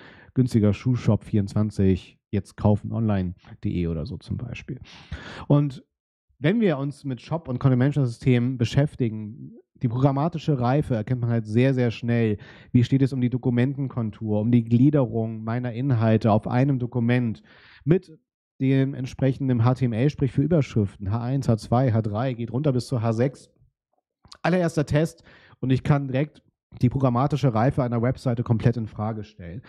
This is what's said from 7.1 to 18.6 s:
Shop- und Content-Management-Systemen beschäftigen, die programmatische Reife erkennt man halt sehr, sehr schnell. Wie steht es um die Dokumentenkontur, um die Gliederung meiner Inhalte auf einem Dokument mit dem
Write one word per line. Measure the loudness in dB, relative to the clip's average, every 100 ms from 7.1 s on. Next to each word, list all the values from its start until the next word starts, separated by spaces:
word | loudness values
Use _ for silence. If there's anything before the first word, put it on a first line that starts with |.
| -10
Shop- | -8 -8 -6
und | 0
Content-Management-Systemen | 2 4 2 2 -2 0 2 2 2 -2
beschäftigen, | 0 2 0 0 -4 -4 -10 -14 -18 -20 _ _
die | -4
programmatische | 2 2 2 -2 -2 -2 0
Reife | 0 0 0 -4
erkennt | -2 -4
man | -2
halt | -2 0
sehr, | 2 2
sehr | 2 -2
schnell. | -2 -2 0 0 -2 -8 -20 -2
Wie | 0
steht | 2 2
es | 0
um | 0
die | -2
Dokumentenkontur, | -2 0 0 0 -2 -6 -4 -6 -6 -2 0
um | 4
die | 2
Gliederung | 4 4 6 4 2 -2 -4 -6
meiner | -6 -6 -6
Inhalte | -4 0 2 4 4 4
auf | 2 2
einem | 2 2 0
Dokument | -2 0 2 2 0 -4 _ -20 -20 -4 0
mit | 0 -2 -18 _ _ _
dem | -4